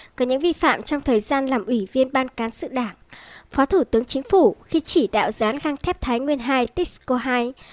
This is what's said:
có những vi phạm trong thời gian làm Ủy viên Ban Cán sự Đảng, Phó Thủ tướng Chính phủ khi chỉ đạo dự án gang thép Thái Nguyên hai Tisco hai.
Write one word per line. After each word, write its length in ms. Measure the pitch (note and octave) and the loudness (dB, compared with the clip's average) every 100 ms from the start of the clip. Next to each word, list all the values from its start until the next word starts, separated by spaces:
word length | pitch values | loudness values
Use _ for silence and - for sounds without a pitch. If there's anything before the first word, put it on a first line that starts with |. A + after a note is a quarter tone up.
| - - | -12 -4
có 80 | |
những 160 | B3 C4 | -2 0
vi 120 | F4 | 0
phạm 300 | D#4+ D#4+ - | 2 0 0
trong 180 | - D4 | -2 -4
thời 200 | C#4 A3 | 0 0
gian 260 | G#3 C#4 C4+ | 2 -2 0
làm 200 | B3+ G3+ | -2 0
Ủy 220 | A#3+ F#3+ | -2 -2
viên 200 | C4 C4 | 0 0
Ban 160 | C4+ C4 | 0 -4
Cán 220 | - A3+ | -6 -8
sự 180 | - - | -6 -6
Đảng, 260 | B3+ A3 - - - - - - | -4 -6 -10 -20 -20 -20 -20 -6
Phó 160 | - C4+ | -2 2
Thủ 180 | F#4+ | 2
tướng 200 | B3 A3 | 2 0
Chính 180 | B3 C4 | 0 -4
phủ 340 | C4+ G4 A#3+ - | 2 6 6 2
khi 160 | - D#4+ | -4 -4
chỉ 260 | - E4+ G#3+ | 2 2 2
đạo 240 | - - | 0 -2
dự 160 | - G#3+ | 0 -2
án 120 | - | 0
gang 140 | - D4 | -4 -4
thép 240 | - - | -4 -4
Thái 200 | C4 A#3+ | -2 -2
Nguyên 180 | C#4 C#4+ | 0 -2
hai 280 | A#3 C4+ A#3+ | 0 0 0
Tisco 500 | - F4 - - B3 | -2 -6 -6 -4 -2
hai. 360 | B3+ B3 A#3+ C4+ - | 0 -2 -2 -8 -20